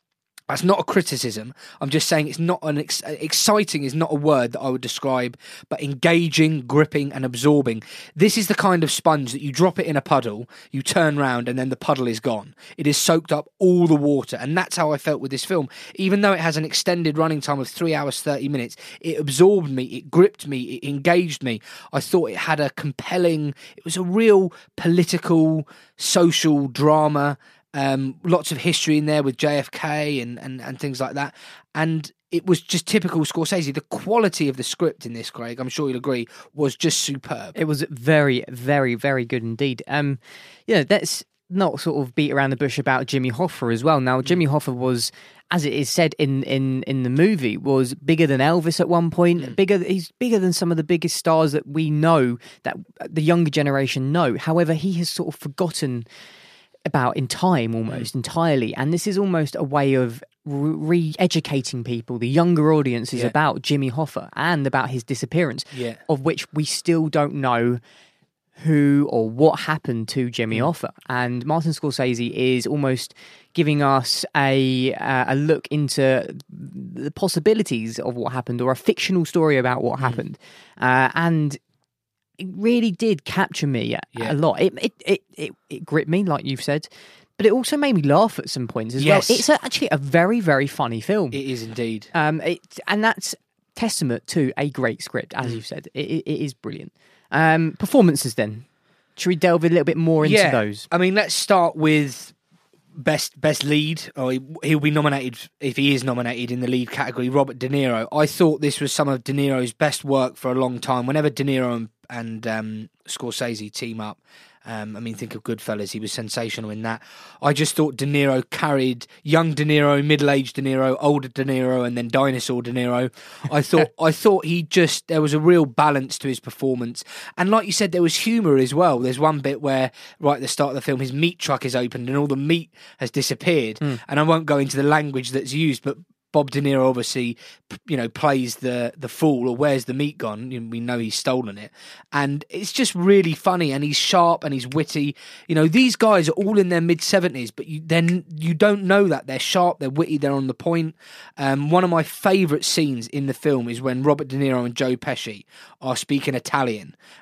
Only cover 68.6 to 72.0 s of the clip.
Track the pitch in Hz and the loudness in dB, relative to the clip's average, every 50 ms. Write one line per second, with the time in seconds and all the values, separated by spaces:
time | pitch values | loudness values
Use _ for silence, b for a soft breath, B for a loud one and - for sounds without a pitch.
68.6 | 160 160 156 147 143 143 143 143 147 - - 117 110 110 113 127 156 156 - - | 0 2 4 4 4 4 4 4 2 2 0 -2 -2 -2 2 2 4 4 2 2
69.6 | - - 156 156 - 139 120 113 110 - - 135 123 120 113 - 113 110 113 113 | -2 -4 -4 -2 -4 -4 -4 -4 -4 -4 -4 -4 -4 -2 -2 -4 -2 -2 0 0
70.6 | 127 165 160 - - - - - - - 127 123 123 123 123 123 120 151 156 165 | 0 0 -2 -4 -8 -12 -12 -12 -10 -6 -4 -4 -2 -2 -4 -4 -4 -2 -2 0
71.6 | 151 165 147 - - 143 - - | 0 -2 -4 -4 -4 -4 -2 -2